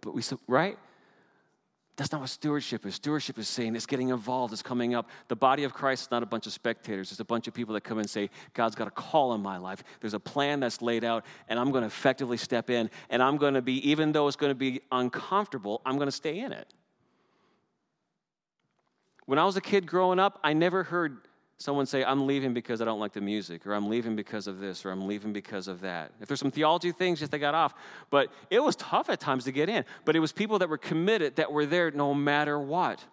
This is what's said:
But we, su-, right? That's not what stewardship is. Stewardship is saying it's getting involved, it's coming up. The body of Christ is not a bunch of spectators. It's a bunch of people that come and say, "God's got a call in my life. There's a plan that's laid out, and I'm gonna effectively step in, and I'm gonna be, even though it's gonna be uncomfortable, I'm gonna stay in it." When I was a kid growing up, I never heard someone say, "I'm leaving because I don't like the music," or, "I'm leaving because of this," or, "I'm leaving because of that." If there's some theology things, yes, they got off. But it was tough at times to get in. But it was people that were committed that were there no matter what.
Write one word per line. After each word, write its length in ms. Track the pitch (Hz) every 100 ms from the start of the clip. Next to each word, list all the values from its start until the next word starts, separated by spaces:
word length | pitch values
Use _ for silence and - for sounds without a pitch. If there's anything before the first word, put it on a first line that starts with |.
But 120 | 107 85
we, 60 |
su-, 180 | 113 135 -
right? 300 | 131 180 214 - _ _ _ _ _ _ _ _ _ _ -
That's 160 | 123
not 80 | 156
what 100 | 131
stewardship 560 | - 151 147 - 113 101
is. 100 | 92
Stewardship 420 | - 151 - 131
is 100 | 107
saying 280 | - 117 113
it's 100 | 110
getting 240 | 135 127
involved, 420 | 123 107 127 123
it's 120 | 107
coming 320 | - 123 120 120
up. 120 | 113 - -
The 60 | 113
body 280 | 131 135
of 100 | 139
Christ 340 | - 139 127 -
is 40 |
not 120 | 120
a 20 | 117
bunch 200 | 113 107
of 40 |
spectators. 600 | - 117 113 - 101 92
It's 100 | 101
a 40 | 107
bunch 220 | 117 113
of 60 |
people 200 | 113 113 107
that 60 |
come 180 | - 113
and 100 | 104
say, 220 | - 101 - -
"God's 220 | - 113 107
got 120 | 104
a 40 |
call 420 | - - 160 135 113
in 60 |
my 160 | 98 92
life. 260 | 90 98 - -
There's 140 | 113 104
a 40 |
plan 400 | - 143 143 147
that's 220 | 127 -
laid 240 | 120 117 117
out, 200 | 117 - - -
and 100 | 117
I'm 140 | 131
gonna 140 | 131 110
effectively 520 | - 139 127 131 117
step 320 | - 120 113
in, 200 | 120 113 - -
and 140 | 123
I'm 140 | 127 143
gonna 240 | 143 135
be, 260 | 123 131 143
even 200 | 151 156
though 160 | 151 143
it's 80 | 135
gonna 200 | 147 135
be 260 | 135 127 _
uncomfortable, 920 | 127 123 135 - 190 202 131 101 110 131
I'm 120 | 135
gonna 140 | 139
stay 280 | 135 160 160
in 120 | 254
it." 220 | - - _ _ _ _ _ _ _ _ _ _ _ _ _ _ _ _ _ _ _ _ _ _ _ _ _ -
When 140 | 139
I 60 | 175
was 100 | 190
a 60 |
kid 260 | - 202 175
growing 320 | 175 185 185
up, 200 | 196 196
I 100 | 151
never 300 | 156 170 185
heard 440 | 165 175 165 127 _ _ _ _
someone 280 | - 143 135
say, 180 | 139
"I'm 240 | 131 135 135
leaving 260 | 139 135
because 280 | 120 - 117
I 40 | 113
don't 140 | 110
like 140 | 104
the 80 | 104
music," 440 | 101 107 87 85 98
or, 80 |
"I'm 140 | 104 104
leaving 260 | 113 113 110
because 300 | 101 107 98
of 140 | 95
this," 260 | 98 92 95
or, 60 |
"I'm 160 | 95 95
leaving 240 | 104 104
because 380 | 104 95 104 92
of 100 | 90
that." 300 | 95 87 78 -
If 80 | 104
there's 140 | 139
some 100 | 143
theology 400 | 139 151 170 175
things, 300 | 170 180 170
yes, 80 | 147
they 100 | 147
got 160 | 143 156
off. 180 | 151 - - - -
But 220 | 143 135 - -
it 100 | 214
was 160 | 294 -
tough 340 | - 190 -
at 120 | 202
times 240 | - 131 123
to 80 |
get 160 | 131 160
in. 160 | 220 - -
But 140 | - 156
it 20 |
was 140 | 160
people 260 | - 208 214
that 80 | 180
were 100 | 156
committed 600 | - 160 180 220 151 127
that 160 | 156
were 120 | 147 147
there 260 | 175 170
no 220 | 143 143
matter 460 | 143 143 147 147 147
what. 460 | 139 165 160 104 -